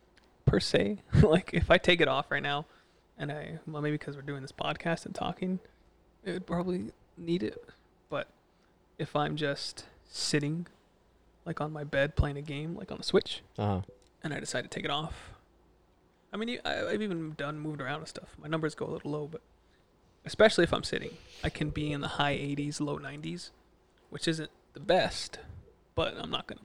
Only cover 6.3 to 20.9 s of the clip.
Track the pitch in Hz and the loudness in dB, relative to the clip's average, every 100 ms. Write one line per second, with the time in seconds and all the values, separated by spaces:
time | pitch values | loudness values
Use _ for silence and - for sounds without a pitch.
6.3 | 180 185 170 180 180 208 - _ - 170 | -6 -2 -2 0 -2 -4 -12 _ -10 0
7.3 | 175 214 - - - _ _ - 147 - | 0 0 -4 -16 -20 _ _ -8 -6 -6
8.3 | _ _ _ _ _ _ - 147 147 151 | _ _ _ _ _ _ -8 -2 0 0
9.3 | 151 147 143 - - - - - - - | 0 -2 -2 -6 -10 -18 -20 -14 -6 2
10.3 | 151 143 160 175 - _ _ _ _ _ | 4 4 2 -6 -12 _ _ _ _ _
11.3 | _ - 160 151 156 147 139 143 - 147 | _ -8 -4 -4 -4 -2 2 2 2 0
12.3 | 143 151 143 156 170 190 - - 196 - | 0 -6 -6 -6 -6 -8 -8 2 2 2
13.3 | - - - 104 95 95 - _ _ - | -8 -10 -2 0 0 -2 -12 _ _ -6
14.3 | 139 147 127 131 - 147 143 160 - - | -6 -4 -6 -6 -6 -4 -4 -4 -10 -16
15.3 | - _ _ _ _ _ _ _ _ _ | -20 _ _ _ _ _ _ _ _ _
16.3 | 196 226 247 - - - 208 214 170 160 | -8 -6 -4 -2 -2 0 -2 -2 -2 -4
17.3 | 156 143 151 151 147 131 151 160 - - | -6 -6 -4 -6 -4 -6 -6 -8 -14 -16
18.3 | - 151 160 156 - 156 156 151 147 147 | -14 -4 -2 -2 -2 -6 -6 -6 -6 -6
19.3 | 160 _ _ _ _ _ _ _ _ - | -10 _ _ _ _ _ _ _ _ -2
20.3 | - 214 - 170 - - | 8 8 8 4 4 -2